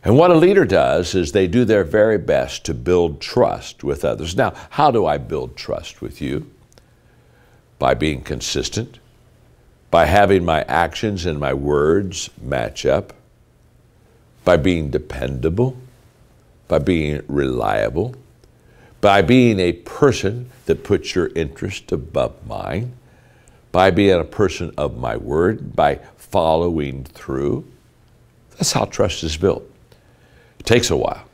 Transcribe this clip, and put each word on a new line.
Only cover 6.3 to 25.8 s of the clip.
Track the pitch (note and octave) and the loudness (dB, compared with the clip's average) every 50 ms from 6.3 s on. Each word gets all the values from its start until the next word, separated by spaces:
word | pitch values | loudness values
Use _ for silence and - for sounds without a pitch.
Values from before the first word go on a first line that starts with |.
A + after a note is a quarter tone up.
| C#2 - D#3+ - _ _ _ _ _ - _ _ _ _ _ _ _ _ _ _ _ _ _ _ _ _ _ _ _ _ | -6 -8 -8 -12 _ _ _ _ _ -20 _ _ _ _ _ _ _ _ _ _ _ _ _ _ _ _ _ _ _ _
By | C2+ C2 C2+ | 0 0 0
being | A#1 D2 D#2 D2 B1+ | 2 0 -2 -4 -6
consistent, | - - D2 A#1+ - - - C#2+ C2 - - A2 A#2+ - - - _ _ _ _ _ _ _ _ _ _ _ _ _ _ _ _ _ _ | -8 -10 -10 -8 -8 -6 -6 -6 -6 -4 -6 -8 -8 -8 -14 -20 _ _ _ _ _ _ _ _ _ _ _ _ _ _ _ _ _ _
by | - E2+ D#2+ | 4 4 4
having | D2+ F2+ G#2 G2+ F#2+ G2+ F#2 E2+ | 6 6 4 6 6 4 2 2
my | E2+ D#2+ D2+ - | 0 0 -2 -2
actions | - C2+ E2 E2+ E2 - - - A2 G2+ F#2 E2 | 0 0 0 0 0 -2 -6 -6 -4 -4 -4 -4
and | F2+ D#2 D2 | -4 -4 -4
my | C#2+ C2+ C2+ | -4 -4 -4
words | C#2 C#2+ D2 D2 C#2+ D2 D#2 E2 G2 G2+ F#2 F2 - - - _ - | -2 -2 0 0 2 2 2 2 2 0 -4 -10 -10 -12 -12 _ -16
match | - C2 C#2 B1+ A1+ A1 - - - | -8 -6 -4 -4 -4 -6 -8 -4 -2
up, | C2 C2 F#2 G2 - - _ _ _ _ _ _ _ _ _ _ _ _ _ _ _ _ _ _ _ _ _ _ _ _ _ _ | 0 0 0 -2 -8 -20 _ _ _ _ _ _ _ _ _ _ _ _ _ _ _ _ _ _ _ _ _ _ _ _ _ _
by | F2+ F2+ | 2 2
being | E2 C#2 F#2+ F2 E2 D2+ C#2+ | 4 4 0 0 0 -4 -4
dependable, | B1+ C#2+ - - - - B1 C2 C#2 B1+ B1+ D#2+ E2+ G#2+ B2 C3+ B2+ - - - _ _ _ _ _ _ _ _ _ _ _ _ _ _ _ | -4 -6 -6 -6 -10 -8 -6 -6 -6 -4 -4 -2 0 0 -2 -2 -2 -10 -20 -20 _ _ _ _ _ _ _ _ _ _ _ _ _ _ _
by | _ - D#2 | _ -2 0
being | C#2 G2 F2+ D#2+ D2+ D2 D2+ C#2 - - | 2 2 0 0 0 -2 -4 -6 -6 -4
reliable, | C#2 C#2+ C#2 C2 B1+ A#1+ A1 G1+ G1+ G#1 G#1+ A1 B1+ D#2+ G#2 B2+ B2 - - _ _ _ _ _ _ _ _ _ _ _ - - _ _ | -2 -2 -2 -2 -2 -2 -2 -2 0 0 -2 -2 -2 -4 -6 -6 -8 -16 -20 _ _ _ _ _ _ _ _ _ _ _ -20 -20 _ _
by | - G2+ G2 G2+ | 2 4 6 6
being | F#2+ - B2 C3 B2 A#2+ A2 F#2+ | 6 6 6 6 6 4 2 2
a | F2+ F2 | 0 -2
person | E2+ - - - - - D3 C#3 - - - G2 G#2+ B2 B2 - - - _ | -2 -4 -12 -18 -2 2 2 2 2 0 -4 -4 -6 -6 -12 -14 -20 -16 _
that | - - - - | -4 -4 -4 0
puts | - G2+ F#2 - - - | -2 -2 -2 -2 -4 -2
your | F#2 E2+ | -2 -2
interest | - - E2 D#2+ D2+ - - F#2+ G2 G2 - - - - | -2 -2 -4 -6 -6 -8 -8 -8 -8 -8 -10 -8 -6 -6
above | D2+ B1+ - - C#2 B1 A#1+ - - - | -6 -6 -6 -4 -4 -4 -4 -6 -12 -14
mine, | G#2+ G#2 F#2+ F#2+ - C2 G2 A#2+ B2 B2 - _ _ _ _ _ _ _ _ _ - _ _ _ _ | -12 -12 -10 -8 -8 -6 -6 -8 -8 -12 -18 _ _ _ _ _ _ _ _ _ -20 _ _ _ _
by | - F2+ F#2 F#2+ | 2 4 4 6
being | F2+ G#2 G2+ G2 F#2 E2+ | 4 4 4 4 4 2
a | D2+ | 0
person | - - - G#2 F2+ - - F2 D#2+ - | -4 -2 0 0 0 0 -4 -10 -10 -6
of | - D2 C#2+ F#2 | -6 -6 -6 -6
my | A#2+ B1 A#1 A1+ | -6 -8 -6 -6
word, | - - - D2 D#2 F2 G2 A2 - - - - | -6 -6 -4 0 2 2 2 0 -2 -10 -6 -2
by | - | 2